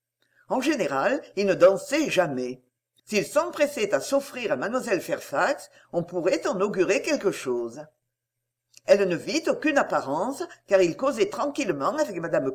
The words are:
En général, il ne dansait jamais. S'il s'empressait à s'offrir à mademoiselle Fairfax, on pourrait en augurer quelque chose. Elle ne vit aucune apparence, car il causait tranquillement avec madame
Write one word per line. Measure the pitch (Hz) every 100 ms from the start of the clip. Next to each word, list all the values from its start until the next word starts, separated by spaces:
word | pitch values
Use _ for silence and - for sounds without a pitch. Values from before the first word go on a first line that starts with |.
| _ _ _ _ -
En | 220
général, | 262 285 151 139 175 294 - 190
il | 202
ne |
dansait | 143 180 196 - 294 240
jamais. | 175 165 127 123 127 _ _ _ _ -
S'il | 208
s'empressait | - 294 339 339 285 247 208
à | -
s'offrir | - 277 277 247 208
à | 131
mademoiselle | 180 254 220 180
Fairfax, | - 143 - 143 208 302 - _ _
on | 175
pourrait | 165 180 175 320 339
en | 202
augurer | 208 185 160 254
quelque | 330 285 196
chose. | - 135 120 117 139 151 _ _ _ _ _ _ _ _ - -
Elle | 202 190
ne |
vit | 156 131 285 320
aucune | 226 302 277
apparence, | - 156 131 151 233 277 349 - _
car | 196
il | 175 -
causait | 269 226 196
tranquillement | 233 285 285 220 143 147 285
avec | 269 175
madame | 165 160 135